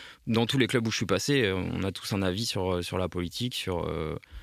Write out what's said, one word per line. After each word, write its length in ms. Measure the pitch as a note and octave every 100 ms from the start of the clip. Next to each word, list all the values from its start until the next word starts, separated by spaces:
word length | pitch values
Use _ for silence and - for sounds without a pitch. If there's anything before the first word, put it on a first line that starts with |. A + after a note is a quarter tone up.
| - - -
Dans 180 | A2+ A#2
tous 120 | C3+
les 100 | A#2
clubs 180 | B2 A2+
où 40 |
je 60 | -
suis 80 | G#2+
passé, 340 | F2+ - C#3
euh, 120 | G#2 F#2+
on 280 | F2 E2+
a 80 | F#2+
tous 220 | - -
un 80 | G2+
avis 240 | F#2+ F#2 A#2
sur, 300 | G2+ F#2 F2+
euh, 60 |
sur 140 | F2 F#2+
la 120 | F2+
politique, 460 | F2+ F2 - B2 -
sur, 300 | - F2 D#2+
euh, 280 | D#2+ D#2 D#2 - -